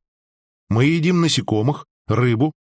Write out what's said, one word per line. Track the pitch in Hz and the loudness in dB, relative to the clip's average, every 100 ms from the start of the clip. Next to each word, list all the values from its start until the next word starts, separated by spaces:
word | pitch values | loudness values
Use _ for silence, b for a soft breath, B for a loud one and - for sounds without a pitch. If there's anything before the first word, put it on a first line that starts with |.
| _ _ _ _ _ _ _ | _ _ _ _ _ _ _
«Мы | 107 139 | 0 2
едим | 165 160 175 | 2 0 0
насекомых, | 165 131 - 107 117 147 - _ - | 0 -2 -2 -2 0 -4 -10 _ -4
рыбу, | 107 123 113 151 - | 0 0 0 -2 -4